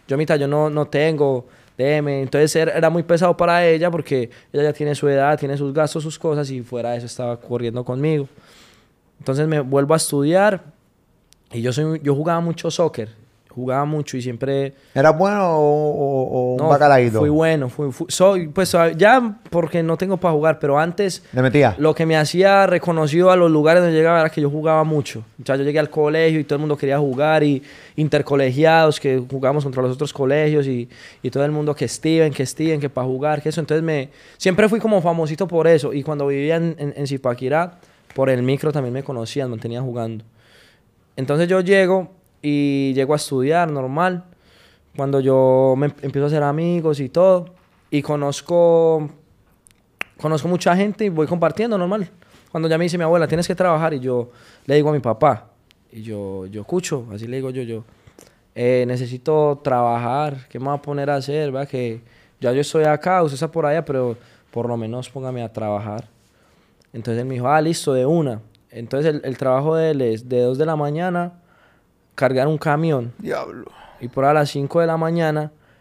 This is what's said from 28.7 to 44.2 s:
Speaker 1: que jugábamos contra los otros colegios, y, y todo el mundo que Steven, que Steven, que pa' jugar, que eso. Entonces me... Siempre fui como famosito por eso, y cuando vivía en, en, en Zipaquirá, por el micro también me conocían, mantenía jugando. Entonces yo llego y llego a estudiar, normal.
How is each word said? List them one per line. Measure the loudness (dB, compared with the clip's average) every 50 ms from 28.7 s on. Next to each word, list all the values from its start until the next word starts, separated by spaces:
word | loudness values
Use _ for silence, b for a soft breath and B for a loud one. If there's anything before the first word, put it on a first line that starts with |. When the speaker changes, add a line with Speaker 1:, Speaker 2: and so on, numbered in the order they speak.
| 6 6 6 4 2 0
Speaker 1:
que | -2 0 0 0 -2 -4
jugábamos | -6 -2 0 0 0 0 -2
contra | -2 -2 -2 -2
los | -2
otros | -2 -4 -6 -6 -4
colegios, | -4 0 0 2 2 2 2 2 2 0
y, | 0 -4 -4 -6 B B B B B B B
y | -8 -4
todo | -2 0 0
el | 0
mundo | 0 -2 -2 -2 -2
que | -2 -4
Steven, | -6 -6 -4 0 2 4 4 4 2 2
que | -2 -6
Steven, | -6 -4 -4 -2 -2 0 -2
que | -4 -4
pa' | -4 -4 -4
jugar, | -4 -4 -2 -2 -2 -2 -2
que | -4 -6
eso. | -4 -4
Entonces | -4 -2 -2 -2 0
me... | -2 -2 -4 -4 -8 b b b b b
Siempre | b -2 0 2 4 2 2
fui | 2 0
como | 0 2 0 2
famosito | 2 0 0 0 -2 -4 -2 -4 -4
por | -2 0 2 4
eso, | 6 4 4 2 -2 -4
y | -4 -4
cuando | -4 -4 -2 -2
vivía | -2 -2 -2 0 0 0
en, | 0 0 -2 -4 -6
en, | -8 -8 -6
en | -6 -6
Zipaquirá, | -6 -6 -2 -2 -2 -2 -2 -2 0 0 0 0 -2 -8 _ b b b b b b -2
por | 0 2 2
el | 2 2 2
micro | 0 0 0 -2 -2
también | -2 -2 -4 -4 -6
me | -6 -8
conocían, | -8 -8 -8 -8 -6 -6 -6 -6 -6
mantenía | -8 -8 -8 -8 -8 -6
jugando. | -6 -6 -6 -6 -6 -6 -8 -12 -14 _ b b b b b b b b b b b _ _ _ _ _ -10
Entonces | -8 -4 -2 0 0 2
yo | 2 2 0
llego | 2 4 4 4 4 4 2 0 -2 -6 -16 _ _ _ _ _ -4
y | -2 0 0 0 0 0 0 0 0 0
llego | 0 2 0 0
a |
estudiar, | -2 -2 -4 -2 -2 0 2 2 2 0 0
normal. | -2 -4 -4 -4 -2 0 0 0 -2 -4